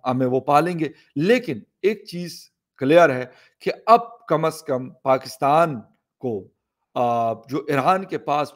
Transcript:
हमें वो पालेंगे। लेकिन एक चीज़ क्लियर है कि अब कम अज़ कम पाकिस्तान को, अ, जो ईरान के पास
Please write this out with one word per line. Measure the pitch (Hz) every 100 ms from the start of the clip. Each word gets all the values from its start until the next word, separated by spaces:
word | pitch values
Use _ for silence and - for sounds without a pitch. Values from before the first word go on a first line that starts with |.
| 127
हमें | 127 127
वो | 131
पालेंगे। | 135 147 170 170 156 - _ 139
लेकिन | 175 247 240 113 - _
एक | 196 214 -
चीज़ | 175 175 - - _ _ -
क्लियर | 135 170 160
है | 127 127 - _ _
कि | -
अब | - - 233 240 - -
कम | 156 160
अज़ | 156 -
कम | 127 127 - 135
पाकिस्तान | 131 120 - 139 156 170 123 - _ _ _
को, | 127 104 - _ _ _ _ 120
अ, | 120 117 113 110 -
जो | 151 -
ईरान | 143 143 190
के | 190 156
पास | - 147 139